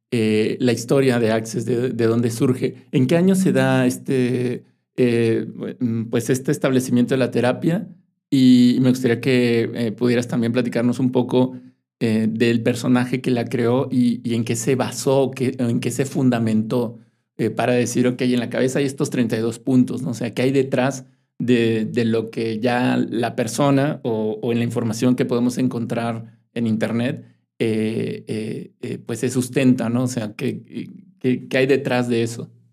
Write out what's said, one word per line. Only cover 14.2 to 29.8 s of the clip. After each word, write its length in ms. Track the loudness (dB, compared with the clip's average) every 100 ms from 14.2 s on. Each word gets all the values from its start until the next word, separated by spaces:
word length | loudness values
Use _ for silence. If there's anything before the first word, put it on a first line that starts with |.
| -2
y 60 | -4
en 80 |
qué 120 | -2 -2
se 180 | 0 -2
basó, 560 | -2 -4 0 2 0
qué, 220 | -2 -4 -2
en 200 | -2 -2
qué 100 | -2
se 120 | -4 -4
fundamentó, 920 | 0 2 2 2 0 0 -2 -2 -6 -20 _ _ -4
eh, 120 | -2
para 240 | 0 0
decir, 320 | 2 0 0 0
"Ok, 140 | 0
en 160 | 0 0
la 100 | -2
cabeza 300 | -2 -2 0
hay 60 | -2
estos 240 | -2 -4
treinta 280 | -2 -2 0
y 20 |
dos 200 | -2 -4
puntos", 420 | 2 2 2 0
¿no? 80 | -6
O 40 |
sea, 200 | -6 -6
¿qué 80 | -2
hay 100 | 0
detrás 540 | 2 2 0 0 -2 -12 _ _ -6
de, 460 | 0 2 2 0 -2
de 200 | 0 0
lo 240 | 0 -2
que 300 | -4 -4 -2
ya 380 | 0 0 2 0
la 380 | -2 -2 -2 -2
persona 640 | -4 0 2 2 2 -2
o, 360 | -4 -2 -2 -2
o 100 | -2
en 80 | 0
la 40 | 0
información 500 | -2 -2 0 2 2
que 100 | 0
podemos 320 | 0 0 0
encontrar 840 | -2 -2 -4 -4 -4 -6 -10 -18 _
en 140 | -4 -2
internet, 580 | 0 0 0 -2 -4 -10 _ _ -4
eh, 640 | -2 0 -2 -2 -6 -8 -8
eh, 440 | -8 -6 -10 -12 _
eh, 160 | -10 -10
pues 160 | -8 -4
se 100 | -2
sustenta, 600 | -2 -2 2 4 4